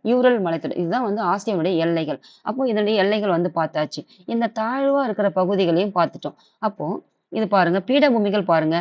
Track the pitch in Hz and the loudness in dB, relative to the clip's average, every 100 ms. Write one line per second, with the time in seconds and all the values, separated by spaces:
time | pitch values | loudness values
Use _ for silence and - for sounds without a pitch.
0 | 214 247 247 240 180 165 151 - 170 233 | 0 4 4 4 0 -2 -4 -4 -2 -2
1 | 226 208 185 196 208 190 165 170 165 165 | -2 -2 0 -2 -2 -2 0 0 0 0
2 | 151 139 - - - 233 262 214 208 220 | -2 -6 -10 -12 -8 -4 -2 0 0 2
3 | 190 214 202 170 175 165 160 156 151 - | 2 0 0 0 0 -2 -4 -4 -6 -8
4 | - _ 180 233 226 226 220 262 277 277 | -16 _ -6 -4 -2 -4 -4 -2 0 0
5 | 247 202 196 190 185 202 180 165 208 185 | -2 0 0 0 0 2 2 2 0 0
6 | 160 143 147 - _ _ 214 202 151 226 | -2 -2 -12 -12 _ _ -6 -4 -6 -6
7 | _ _ _ 220 208 202 170 190 185 277 | _ _ _ -4 0 2 4 0 2 4
8 | 294 233 202 208 180 165 156 165 | 4 4 2 0 2 2 2 -2